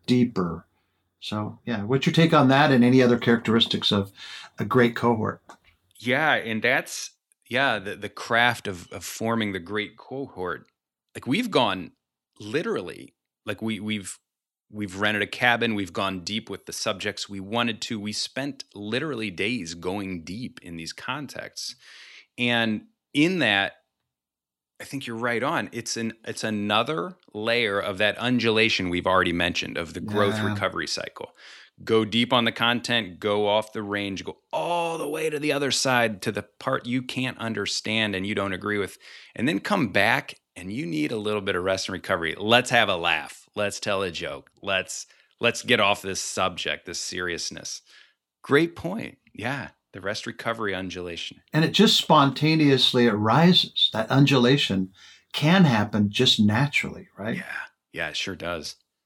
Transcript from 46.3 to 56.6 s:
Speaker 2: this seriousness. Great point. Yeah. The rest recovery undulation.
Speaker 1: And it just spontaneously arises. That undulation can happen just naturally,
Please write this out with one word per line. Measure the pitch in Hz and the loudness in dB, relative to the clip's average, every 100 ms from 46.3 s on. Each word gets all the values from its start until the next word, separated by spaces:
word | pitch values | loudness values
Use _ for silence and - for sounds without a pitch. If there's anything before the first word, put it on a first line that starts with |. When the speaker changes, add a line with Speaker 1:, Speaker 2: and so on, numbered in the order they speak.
| - 92 87 - 73 - | -2 -2 -2 -6 -6 -8
Speaker 2:
this | 85 | -10
seriousness. | - 92 90 82 - - - - - - _ _ _ _ | -8 -6 -6 -6 -8 -10 -12 -14 -16 -20 _ _ _ _
Great | - 139 170 - | 2 2 2 -2
point. | - 220 - - _ | -8 -8 -10 -14 _
Yeah. | - 110 139 76 - _ | -10 -8 -8 -10 -16 _
The | 101 | -10
rest | 95 107 - | -8 -6 -8
recovery | 110 117 113 104 | -8 -6 -4 -4
undulation. | 92 92 87 90 85 - - _ | -4 -6 -8 -10 -10 -12 -14 _
Speaker 1:
And | 156 160 | 0 2
it | |
just | - 220 - | 6 6 6
spontaneously | - 156 139 135 151 160 147 131 - 123 120 | 6 6 6 4 2 4 6 6 4 4 4
arises. | 104 110 123 175 175 - - - | 4 4 6 8 6 4 2 2
That | 110 110 | 2 2
undulation | 131 139 135 120 143 - 95 92 - - - _ | 6 6 6 6 4 2 0 -2 -8 -20 -20 _
can | - 147 190 160 | 0 4 6 6
happen | 110 104 107 104 | 6 2 2 2
just | 101 131 - | 4 2 4
naturally, | 104 107 | 4 4